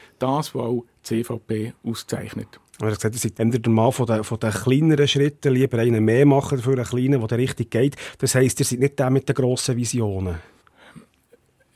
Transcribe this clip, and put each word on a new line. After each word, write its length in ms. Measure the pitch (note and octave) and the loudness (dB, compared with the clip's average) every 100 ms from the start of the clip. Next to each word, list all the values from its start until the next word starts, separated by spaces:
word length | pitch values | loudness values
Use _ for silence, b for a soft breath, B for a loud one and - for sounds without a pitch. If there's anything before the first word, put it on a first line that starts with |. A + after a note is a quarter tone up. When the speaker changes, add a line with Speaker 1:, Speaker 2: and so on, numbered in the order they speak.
| B - | B -6
Speaker 1:
das, 340 | B2+ C#3+ D3+ | -2 -2 -4
was 80 | C3 | -6
auch 240 | A#2 B2 - _ | -4 -4 -6 _
die 80 | - | -6
C 160 | A#2 | -4
V 160 | A#2+ A2+ | -4 -8
P 340 | - A2 A2 - | -6 -6 -6 -8
auszeichnet. 760 | A#2+ A2+ - - - A2+ G#2+ - _ - | -8 -8 -8 -8 -8 -10 -12 -18 _ -6
Speaker 2:
Aber 120 | G#2+ | -4
ihr 60 | G#2 | -2
seht, 160 | A2 | -4
ihr 60 | A#2+ | -2
seid 200 | A2 - | -6 -2
eher 200 | A2+ B2+ | -2 0
der 120 | A#2 | 2
Mann 200 | A2 A#2+ | 4 4
von 140 | C3 A#2 | 2 0
den, 180 | A2 | -2
von 160 | G#2 A2+ | -2 -4
den 120 | A2 | -4
kleineren 560 | G#2+ B2+ C3+ D#3+ D3 C#3+ | -2 0 2 4 4 2
Schritten, 460 | C#3+ D3 D3 C#3+ | 2 0 0 0
lieber 260 | B2+ C3 A2+ | 2 2 2
einen 260 | A#2+ A2 G#2+ | 2 4 4
mehr 220 | A#2 C#3+ | 6 6
machen 320 | C3+ - C3+ | 4 2 -2
für 140 | A#2+ | -2
einen 120 | C3 A2+ | -2 -2
kleinen, 340 | B2 C3 C#3 | -2 0 0
der 80 | A2 | 0
dann 120 | A#2 | -2
richtig 320 | B2+ - A2+ | -2 -4 -2
geht. 240 | A2+ C#3+ - B B | 0 0 -2 B B
Das 160 | C3 C3 | 0 2
heisst, 240 | B2+ - | 2 2
ihr 60 | C3+ | -2
seid 100 | B2 | 0
nicht 220 | C#3 - | 0 0
der 100 | B2+ | 0
mit 180 | C3+ - | 0 0
den 60 | |
grossen 420 | C3+ B2+ B2+ - A#2+ | 0 0 0 -2 -2
Visionen? 600 | A#2+ B2 G#2+ F#2+ F#2+ E2+ B B B B B B B _ _ _ _ _ _ | -2 -2 -2 -2 -4 -6 B B B B B B B _ _ _ _ _ _